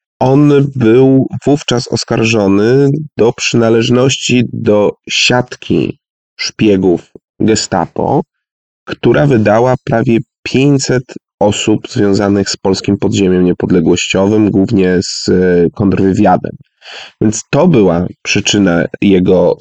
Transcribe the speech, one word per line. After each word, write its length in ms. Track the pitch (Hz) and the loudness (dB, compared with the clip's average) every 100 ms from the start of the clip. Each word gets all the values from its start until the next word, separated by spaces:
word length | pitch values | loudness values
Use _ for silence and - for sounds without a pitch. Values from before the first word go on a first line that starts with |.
| _ _ | _ _
On 480 | 131 139 147 143 139 127 | 0 2 4 2 0 0
był 520 | 110 123 131 135 - - - | 2 4 4 2 0 -4 -2
wówczas 420 | 143 - 120 - | -2 -2 -6 -4
oskarżony 1040 | 113 - 113 113 113 98 98 107 131 139 147 151 - | -6 -4 -2 0 0 2 2 2 2 2 0 -6 -2
do 160 | 110 | -2
przynależności 1120 | - - 117 113 113 120 123 131 - - 123 117 | -2 -2 0 2 2 2 0 0 -2 -2 -2 -2
do 380 | 113 110 104 101 - - | -4 0 2 0 -4 -8
siatki 880 | - - 123 123 - - 87 60 - _ _ _ - | -4 0 0 -2 -10 -4 -2 -2 -6 _ _ _ -12
szpiegów 720 | - - - 98 95 85 - - _ - | -12 -2 0 2 2 -2 -4 -20 _ -4
Gestapo, 800 | 104 107 - 95 82 - - 139 - _ _ _ _ _ - | -2 -2 -2 -4 -4 -4 -2 -2 -4 _ _ _ _ _ -14
która 420 | - 120 127 147 | -4 0 2 2
wydała 480 | 120 104 107 127 127 - | 2 2 2 0 -2 -2
prawie 320 | 113 120 113 - _ | -2 0 0 -2 _
pięćset 600 | - 127 143 139 - 127 - - - _ | -6 0 2 0 0 -4 -4 -14 -20 _
osób 480 | 104 101 - 107 - | -2 0 -2 -2 -4
związanych 600 | 113 101 98 101 101 95 | -2 0 0 0 0 -2
z 80 | - | -4
polskim 400 | 98 95 - 98 | -4 -2 -2 -2
podziemiem 480 | 98 104 95 90 90 | -2 0 0 2 0
niepodległościowym, 1080 | 87 95 90 85 85 - 92 98 107 104 | 0 0 0 2 0 -2 -2 0 2 0
głównie 480 | 95 95 98 92 90 | 0 0 0 0 0
z, 260 | - - - | -4 -6 -2
e, 380 | 92 92 87 85 - | 0 2 2 0 0
kontrwywiadem. 760 | 101 92 98 92 98 90 - - _ _ - - - _ | -2 0 0 2 2 0 -2 -12 _ _ -20 -20 -20 _
Więc 200 | 110 107 - | -4 -4 -4
to 180 | 139 175 | 0 2
była 400 | 135 92 85 90 - | 4 2 0 -4 -8
przyczyna 600 | - 104 - 107 95 85 - - | -6 -4 -2 0 2 0 -2 -2
jego 540 | 101 92 92 90 87 - | 0 2 2 2 2 -2